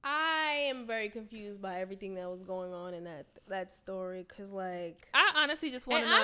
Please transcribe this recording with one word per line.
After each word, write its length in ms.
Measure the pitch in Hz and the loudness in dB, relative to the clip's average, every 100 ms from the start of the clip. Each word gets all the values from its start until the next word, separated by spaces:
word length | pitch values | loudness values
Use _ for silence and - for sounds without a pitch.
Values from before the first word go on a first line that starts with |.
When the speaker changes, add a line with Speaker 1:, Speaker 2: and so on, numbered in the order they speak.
| 277 | 0
Speaker 1:
I 580 | 302 320 320 311 294 285 | 2 2 2 2 2 0
am 180 | 262 233 | -2 -4
very 220 | 226 214 | -2 -2
confused 520 | 226 214 226 208 202 | -4 -12 -12 -12 -8
by 200 | 190 180 | -6 -4
everything 340 | 185 190 196 | -4 -6 -8
that 140 | 190 180 | -6 -6
was 100 | 180 | -8
going 300 | 185 185 180 | -6 -6 -6
on 220 | 175 180 | -8 -8
in 80 | 175 | -10
that, 220 | 170 156 - - - | -10 -12 -14 -20 -8
that 260 | 190 185 | -6 -6
story, 480 | - - 190 185 185 | -12 -10 -6 -6 -8
'cause, 280 | 180 - 196 | -12 -14 -10
like, 580 | 196 185 180 175 165 - | -6 -4 -4 -8 -10 4
Speaker 2:
I 200 | 262 392 | 6 8
honestly 340 | 302 294 302 320 | 6 4 2 -2
just 200 | 254 - | -4 2
wanna 160 | 302 | 2
Speaker 1:
and 100 | 302 | 6
I, 40 | 392 | 6